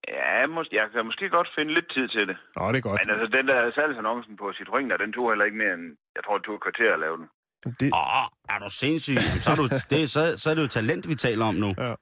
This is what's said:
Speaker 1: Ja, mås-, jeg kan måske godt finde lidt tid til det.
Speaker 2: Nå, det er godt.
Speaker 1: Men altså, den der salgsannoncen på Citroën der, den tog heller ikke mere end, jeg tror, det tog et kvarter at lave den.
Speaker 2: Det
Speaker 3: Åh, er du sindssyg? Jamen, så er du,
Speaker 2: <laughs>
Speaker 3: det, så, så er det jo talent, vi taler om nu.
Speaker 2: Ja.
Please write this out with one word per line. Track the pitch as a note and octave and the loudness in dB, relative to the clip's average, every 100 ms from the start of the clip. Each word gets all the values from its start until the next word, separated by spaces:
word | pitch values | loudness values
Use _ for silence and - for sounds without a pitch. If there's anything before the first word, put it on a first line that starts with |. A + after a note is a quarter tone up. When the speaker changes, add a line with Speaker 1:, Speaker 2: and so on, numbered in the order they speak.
| - | -8
Speaker 1:
Ja, | B1+ C2+ G2 C#3 E3 | -4 0 2 0 -2
mås-, | D#3+ G#2 | -2 0
jeg | G#2+ | 0
kan | A#2 A2+ | 0 -4
måske | A2 F#3+ E3+ | -4 0 0
godt | F3 - | 0 -2
finde | D#3 D#3+ | 0 0
lidt | E3 C3 | 0 -2
tid | B2 A2+ | -2 0
til | G2+ | -2
det. | F#2 - - | -2 -10 -4
Speaker 2:
Nå, | F#2 | 0
det | B2+ | 0
er | A2 | 0
godt. | G2 | 0
Speaker 1:
Men | G2 G#2+ | 0 0
altså, | A2+ B2+ | 2 2
den | C3+ | 4
der | C3+ A#2+ A#2 | 4 2 2
salgsannoncen | D3+ B2+ A2 A#2+ A2+ G2+ | 0 0 -2 -2 -6 -8
på | G2+ F#2+ | -8 -8
Citroën | F#2+ A2+ C3+ | -4 -2 0
der, | F2+ | -2
den | G2+ | -2
tog | A2 B2 | 0 0
heller | G#2+ G#2 | 2 2
ikke | G#2+ | 2
mere | G#2+ F2 | 0 0
end, | E2+ D2+ _ - | -6 -16 _ -12
jeg | - | -2
tror, | G2+ | -2
det | F#2 | -2
tog | G#2 | -6
et | G2 | -6
kvarter | F#2 A2+ D#2+ | 0 2 2
at | D#2 | 0
lave | E2 | -4
den. | D#2 _ _ _ - A#2+ | -10 _ _ _ -10 -2
Speaker 2:
Det | C#3 | 0
Speaker 3:
Åh, | C#3 C2+ B2 B2 _ - | 2 2 0 -2 _ -8
er | G2+ | -8
du | G2+ - | -6 -2
sindssyg? | C3+ D#3+ C#3+ | 0 0 0
Jamen, | C3 G#2 - - | 2 2 2 2
så | |
er | D3 | 2
du, | C#3 C3+ | 4 0
Speaker 2:
<laughs> | - | 0
Speaker 3:
det, | C#3+ D#3 - | 0 2 2
så, | E3 - | 2 2
så | - | 0
er | D#3+ | 2
det | C#3+ | 2
jo | |
talent, | - A2 E3 E3+ | 0 0 -2 -2
vi | D#3 | 0
taler | B2+ A2 A2+ | 0 2 2
om | F#2 | 2
nu. | G#2 F#2 | 0 0
Speaker 2:
Ja. | B2 A2+ | -4 -6